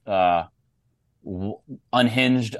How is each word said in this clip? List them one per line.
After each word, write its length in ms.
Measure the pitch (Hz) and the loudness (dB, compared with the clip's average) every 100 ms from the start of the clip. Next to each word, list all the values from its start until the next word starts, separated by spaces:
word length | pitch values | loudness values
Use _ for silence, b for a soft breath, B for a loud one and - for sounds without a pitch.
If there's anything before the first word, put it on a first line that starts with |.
| 110 | -4
uh, 380 | 95 90 85 82 _ _ _ _ _ _ _ | 2 2 2 -2 _ _ _ _ _ _ _
w-, 340 | - 92 101 - - - _ | -12 -8 -8 -10 -16 -20 _
unhinged 640 | 123 120 131 127 127 110 | 0 2 2 2 2 -2